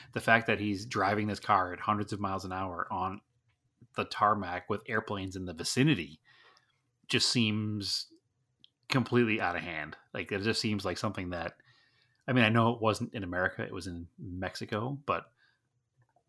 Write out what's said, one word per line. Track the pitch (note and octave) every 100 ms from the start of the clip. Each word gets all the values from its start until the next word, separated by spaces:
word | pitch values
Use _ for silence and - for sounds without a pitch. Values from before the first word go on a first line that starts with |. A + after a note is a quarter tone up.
| -
the | A#2
fact | - A2+ A2+
that | G#2
he's | G#2 F#2+ A#2
driving | A2 G2 G#2 G#2
this | G2
car | - G2+ F2+
at | F2+
hundreds | - G#2 G#2
of | G2
miles | F#2+ F#2
an | F#2
hour | F#2 F#2+ F2 -
on | G#2+ F#2+ G2+ _ _ _ _ _ _ - -
the |
tarmac | B2 - G#2+ G#2+ F#2 F2+ -
with | G#2 -
airplanes | A2 - G2+ F#2+ F#2+
in |
the | F2+
vicinity | E2 - B2 D3+ G#2 D2 - _ _ - _ _ _ _ _ -
just | B2 -
seems | A#2+ A2 G#2+ G#2+ G#2+ F#2+ - - _ _ _ _ _ _ _ -
completely | C3+ A2+ B2 A#2 A2
out | F#2 F2
of |
hand. | F2 D#2+ D#2 - _
Like, | - E2+
it | G2+
just | G#2+ A2
seems | A2 G#2
like | F#2+ F2
something | A2 G2 F2+
that, | F2 F#2 - _ _ _ _ _ _ -
I |
mean, | B2+
I | A2
know | A#2 A#2
it | A#2+
wasn't | A2 G2+ A#2
in | G#2+
America, | F2+ F2+ F#2 -
it | A#2
was | F#2+ F#2+
in | E2+ F2 -
Mexico, | F#2+ F2+ F#2 - A2 G#2+ B2 C#3+
but | A#2+ E2+ - _ _ _ _ _ _ _ _ _